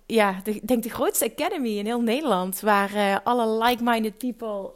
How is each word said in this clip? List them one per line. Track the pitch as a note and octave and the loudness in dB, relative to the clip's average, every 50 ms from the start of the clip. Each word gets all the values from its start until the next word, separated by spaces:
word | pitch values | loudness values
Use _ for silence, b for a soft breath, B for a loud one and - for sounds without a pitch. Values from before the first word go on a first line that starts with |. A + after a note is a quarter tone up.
| _ | _
ja, | - A3+ A3 G#3 G3 F#3 F#3+ - | 0 2 4 4 4 2 -2 -4
de, | G#3+ | -6
ik | G#3+ G3+ - G#3+ | -6 -4 0 0
denk | B3+ A#3 - | 0 0 0
de | A3+ | -2
grootste | - A3+ C#4 F#4+ - - C#4 A3+ | -4 -2 0 0 0 0 -2 -2
academy | - - D4 F#4 G#4 D#4+ B3+ A3+ | -2 -4 -4 -4 -2 -2 -2 -2
in | G#3 G3+ G3+ | -2 -2 -2
heel | G#3+ A#3+ A#3+ | -2 -2 0
Nederland. | A#3+ A3 A3+ C#4+ E4 C4 G3+ F3+ F#3 F#3 F#3 - | 0 0 0 0 2 2 0 0 0 -2 -4 -2
Waar, | G3 G#3+ G#3 G3+ G3 G3 G3+ | 0 2 2 4 2 0 0
eh, | G#3 G3+ G3 G3 - - | 0 2 2 2 0 0
alle | A#3 B3 B3 A3+ A3 A3 A3 A3+ | 0 2 2 2 2 2 2 2
like-minded | B3 B3 A3 A#3 A#3+ A#3 A3+ A3 A3 G#3+ - | 2 2 2 2 0 2 2 0 -2 -4 -6
people | B3+ B3+ A3+ - A#3 A3 G#3 G3 G3 - - | -6 -6 -6 -6 -8 -8 -6 -8 -8 -10 -12